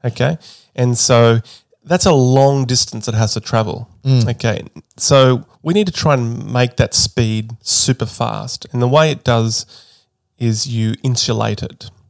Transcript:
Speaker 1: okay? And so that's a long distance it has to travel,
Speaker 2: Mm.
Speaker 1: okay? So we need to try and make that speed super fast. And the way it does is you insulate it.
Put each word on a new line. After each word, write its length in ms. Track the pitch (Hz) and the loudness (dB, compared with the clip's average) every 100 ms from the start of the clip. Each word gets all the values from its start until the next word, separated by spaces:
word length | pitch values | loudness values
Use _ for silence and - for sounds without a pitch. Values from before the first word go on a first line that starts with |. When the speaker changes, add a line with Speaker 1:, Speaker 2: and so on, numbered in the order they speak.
Speaker 1:
okay? 320 | 123 - 127 160 - - _ | -4 -2 -2 -2 -10 -20 _
And 220 | - 123 117 | -2 -2 0
so 420 | - 120 117 117 - - _ _ | 4 6 6 4 -2 -20 _ _
that's 220 | - 180 202 | -4 0 4
a 60 | |
long 520 | 147 127 135 139 139 123 | 4 4 4 4 2 0
distance 400 | 127 - 113 107 | -2 -2 -6 -4
it 60 | |
has 180 | 110 110 | -2 -2
to 60 | - | -4
travel, 480 | - 113 107 - 120 _ | -4 -2 -2 -6 -12 _
Speaker 2:
Mm. 240 | 135 127 117 | 0 2 2
Speaker 1:
okay? 320 | 117 117 104 - - _ - | -2 -4 -4 -8 -20 _ -6
So 480 | - 139 131 127 - _ | 2 6 6 2 -4 _
we 120 | 156 | -2
need 120 | 196 202 | 0 0
to 60 | |
try 220 | - 160 | -2 0
and 360 | 135 117 117 101 | 0 -2 -6 -4
make 240 | 120 123 - | -2 -2 0
that 180 | 117 | -2
speed 640 | - - - 113 110 110 117 | 0 -2 -2 -2 -2 -6 -12
super 440 | - - - 120 107 | -4 0 0 -2 -4
fast. 600 | - 117 104 107 - - | -4 -6 -6 -10 -12 -10
And 100 | 127 | -2
the 60 | 123 | 2
way 220 | 147 156 | 4 2
it 120 | 127 | 0
does 400 | - 117 113 113 - - - _ _ _ _ _ | 0 0 0 -4 -8 -20 -20 _ _ _ _ _
is 280 | 120 107 139 | -4 -2 -4
you 280 | 117 110 110 | -2 -2 -2
insulate 600 | 131 120 - 110 110 107 | -4 -2 -2 -2 -2 -4
it. 280 | - - - _ | -8 -12 -20 _